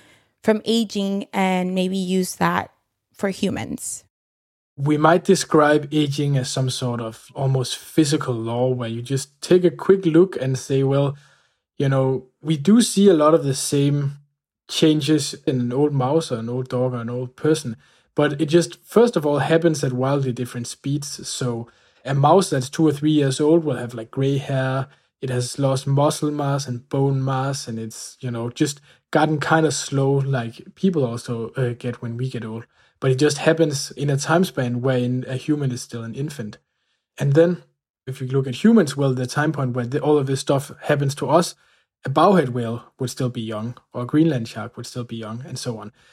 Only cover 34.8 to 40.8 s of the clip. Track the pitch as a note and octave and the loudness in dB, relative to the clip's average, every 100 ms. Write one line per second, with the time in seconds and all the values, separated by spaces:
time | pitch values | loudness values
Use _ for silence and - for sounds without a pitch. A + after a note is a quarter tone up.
34.8 | C3 B2+ B2 B2+ B2+ B2+ - D3+ C#3 A#2+ | 0 0 0 -2 -4 -8 -2 -2 -2 -4
35.8 | - A#2+ A2+ A2+ D#3 - G#2+ - _ _ | -8 -12 -10 -8 -8 -8 -12 -14 _ _
36.8 | _ _ _ - C#3+ C#3+ F3 F3 - _ | _ _ _ -4 2 4 4 2 -8 _
37.8 | _ _ - C3 B2+ C3+ C3+ B2 G#3+ A3+ | _ _ -14 -10 -4 -2 -2 2 4 6
38.8 | D3+ C#3 C#3 B2+ B2 C#3+ D3+ D3 C3 B2 | 4 0 0 0 -4 -2 -2 -2 -4 -4
39.8 | A#2+ C#3 C#3 D3+ C#3 C3+ - C#3 - - | -4 -2 2 2 2 -4 0 -2 -2 -12